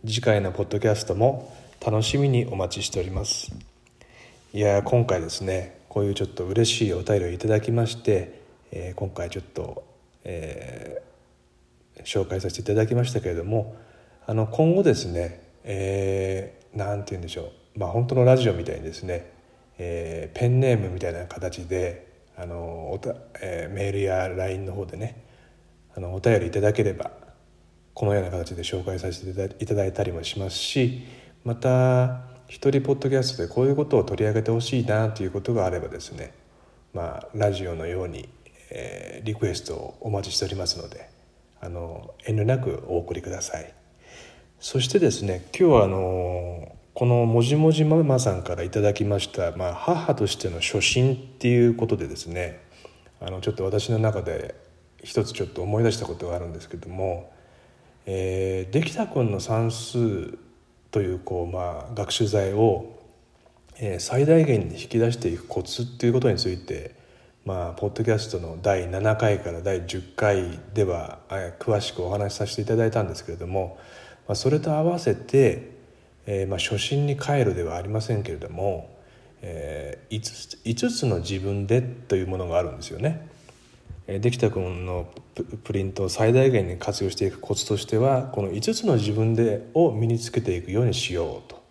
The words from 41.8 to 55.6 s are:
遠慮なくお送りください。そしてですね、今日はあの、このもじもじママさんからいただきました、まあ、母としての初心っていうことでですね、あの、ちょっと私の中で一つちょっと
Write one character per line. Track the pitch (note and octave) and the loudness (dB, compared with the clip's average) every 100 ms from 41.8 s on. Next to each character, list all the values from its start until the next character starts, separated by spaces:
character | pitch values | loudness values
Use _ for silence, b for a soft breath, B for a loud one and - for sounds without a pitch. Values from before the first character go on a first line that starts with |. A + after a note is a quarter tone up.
| E2 D#2+ - - - | -8 -10 -14 -12 -2
遠 | A2 | 0
慮 | |
な | G#2 B2+ | 2 2
く | B2 - - | 0 -4 -2
お | E2+ | -2
送 | - | -2
り | - | -8
く | F2+ | -6
だ | F2 | -8
さ | - - | -6 -8
い。 | - - _ _ B B B B B _ | -10 -20 _ _ B B B B B _
そ | - C3+ | -4 0
し | B2+ | 4
て | G3+ | 6
で | E3 | 4
す | - | 2
ね、 | G2+ F#2 - - | -2 -4 -6 4
今 | F3+ | 8
日 | |
は | B2+ | 8
あ | G2 | 6
の、 | F#2+ F#2 F#2 F2+ F2+ F2 F2 - - _ | 2 0 0 -2 -2 -6 -10 -12 -18 _
こ | - B2 | 0 4
の | A#2+ | 6
も | A#2 A#2 | 6 6
じ | A#2 D3 | 6 6
も | D#3+ | 6
じ | D#3 | 6
マ | D3+ D#3+ | 6 6
マ | D3+ B2+ | 6 4
さ | A#2+ | 4
ん | F#2 | 0
か | F2+ | -4
ら | F2 | -4
い | F2 | -2
た | A2+ | 2
だ | G#2 | 2
き | G2+ G2+ | 2 0
ま | G2+ | 0
し | - | -2
た、 | - F2 | -2 -4
ま | F2 F2+ | -2 -6
あ、 | |
母 | F2 - E3+ E3 | -4 -2 0 0
と | C3 G#2 | 0 0
し | - | -2
て | F#2+ | -6
の | E2+ | -4
初 | - G#2 | -2 0
心 | - C3 C3 | 2 4 2
っ | B2+ | 2
て | - - B2 | -6 -2 4
い | A#2+ A#2+ | 6 6
う | |
こ | A#2 A2+ | 4 0
と | - | 0
で | - | -2
で | - | -8
す | E2+ | -8
ね、 | F2 F2+ - - B B B B _ | -6 -6 -8 -20 B B B B _
あ | B2+ | -10
の、 | F#2 | -6
ち | G2+ | -4
ょ | |
っ | |
と | G#2 | -2
私 | F#2+ G2+ - | 0 0 0
の | A2 | 2
中 | A2 G2+ | 2 0
で | F2 D#2+ - - - _ _ _ | -4 -6 -8 -12 -18 _ _ _
一 | - - | -4 -2
つ | - | -2
ち | - | -4
ょ | F#2 | -6
っ | |
と | - | -4